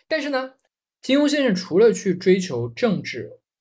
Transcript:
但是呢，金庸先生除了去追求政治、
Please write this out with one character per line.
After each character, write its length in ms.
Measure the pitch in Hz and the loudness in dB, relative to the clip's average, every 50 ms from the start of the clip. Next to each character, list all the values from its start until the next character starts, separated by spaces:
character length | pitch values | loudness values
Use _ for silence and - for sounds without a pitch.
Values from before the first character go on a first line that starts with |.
| _ | _
但 140 | - 320 302 | -6 -4 -4
是 100 | 285 294 | -2 -2
呢， 220 | 269 254 262 262 - _ _ _ _ _ _ _ _ _ | -4 -4 -4 -6 -12 _ _ _ _ _ _ _ _ _
金 160 | - 247 269 294 | -2 0 2 2
庸 100 | 294 285 | 2 2
先 140 | 294 294 269 | 2 2 2
生 100 | 240 185 | 0 0
除 240 | 175 - - 151 196 | -2 -2 0 2 4
了 140 | 233 220 | 4 4
去 220 | - - - 190 165 | 4 2 -2 -4 -2
追 240 | - - 185 185 190 | 0 2 2 2 2
求 300 | 180 - 131 117 120 117 | 2 -2 -4 -6 -6 -6
政 340 | - - 247 220 170 - | -4 -2 -2 0 0 -2
治、 300 | - - - 117 85 - - - _ _ _ _ | -4 -8 -10 -12 -12 -14 -16 -20 _ _ _ _